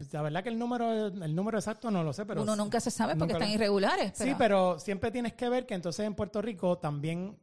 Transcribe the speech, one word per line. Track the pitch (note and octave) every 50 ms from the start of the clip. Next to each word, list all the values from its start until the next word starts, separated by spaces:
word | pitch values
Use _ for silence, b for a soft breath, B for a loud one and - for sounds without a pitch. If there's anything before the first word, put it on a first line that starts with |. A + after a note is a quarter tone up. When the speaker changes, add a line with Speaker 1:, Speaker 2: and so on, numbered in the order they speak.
| D3 C#3
Speaker 1:
la | - D3
verdad | D#3 D3 D3+ F#3 F#3+
que | A#3+
el | A3+ A3+
número, | A#3+ A#3+ B3 A#3 A#3 A#3 A3+ G#3+ G#3+
el | G3+ F#3 G3+ E3 D3+ D#3
número | F3+ G3+ A3+ A3+
exacto | G3+ - G#3 A3 - - A3+
no | G3+ F3 D#3+
lo | D3+ B2
sé, | G3 G#3
pero | G3+ G3+ G#3 G#3
Speaker 2:
Uno | G#3+ G#3+
Speaker 1:
s-, | G#3 G#3
Speaker 2:
nunca | G#3 A3+ A3+
se | - A#3+
sabe | - - A3 - D#4+
porque | D#3 D#3+ E3 -
Speaker 1:
nunca | - A3
Speaker 2:
están | G#3 G#3+
Speaker 1:
lo | G#3+ A3
Speaker 2:
irregulares, | G3+ G3+ G3 G3 B3+ F4+ F#4+ C4 F#3+ -
Speaker 1:
Sí, | - A3
Speaker 2:
pero | C4+ C#4
Speaker 1:
pero | - B3 G#3 G3+ F#3+ F#3 F3+ F3 D3+
siempre | - G#3 G3 F#3 - A3+
tienes | G#3 B3 A#3+ A3+ A#3
que | - B3 A#3+
ver | B3 B3+ B3
que | - G#3
entonces | F3+ D#3+ F3 D3+ - G#3
en | G#3+ F3+
Puerto | - G#3 F#3 - G#3
Rico | G#3 A#3+ G3 E3 F#3+ F3+ F3+ F3+
también, | - D3 D3 C#3+ C#3+ D#3+ E3 F3 F#3 G3+ G#3+ -